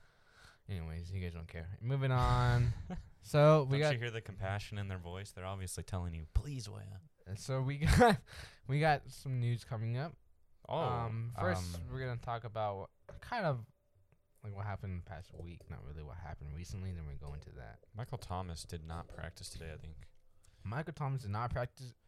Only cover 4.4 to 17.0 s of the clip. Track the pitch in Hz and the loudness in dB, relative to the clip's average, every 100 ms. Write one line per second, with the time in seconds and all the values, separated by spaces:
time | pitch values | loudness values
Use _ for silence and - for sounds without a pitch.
4.4 | 95 101 - 104 98 92 85 92 98 95 | -2 -2 -2 -4 -4 -4 -6 -8 -8 -8
5.4 | 92 98 92 - - 92 87 80 76 - | -6 -4 -6 -6 -4 -2 -2 -4 0 0
6.4 | 147 131 104 101 101 98 - _ 87 95 | 0 -6 -6 -10 -12 -14 -16 _ -12 -8
7.4 | - 131 131 143 160 - 240 185 - - | -2 0 0 2 8 10 10 8 2 -16
8.4 | - - - 143 156 147 - - 135 127 | -16 -12 -2 4 6 4 0 -10 -4 0
9.4 | 120 117 - 110 113 113 170 - - - | 2 0 -2 -4 -2 -2 -4 -8 -20 -20
10.4 | - - - 156 131 120 113 113 113 - | -20 -16 -4 0 0 0 -2 -2 -4 0
11.4 | 92 92 87 85 123 127 127 120 - 117 | 2 2 0 -4 -6 -4 -4 -4 -4 -6
12.4 | 113 110 104 98 - _ - - - 240 | -4 -2 0 -2 -6 _ -18 -14 -6 0
13.4 | 170 127 107 _ _ _ _ _ _ _ | 0 0 -4 _ _ _ _ _ _ _
14.4 | 110 98 104 98 98 90 - 80 - 82 | -12 -6 -4 -4 -4 -6 -8 -12 -14 -12
15.4 | 85 85 - - 71 76 76 87 - - | -12 -12 -14 -12 -12 -10 -10 -10 -10 -10
16.4 | 71 76 87 95 95 87 | -10 -10 -8 -8 -6 -6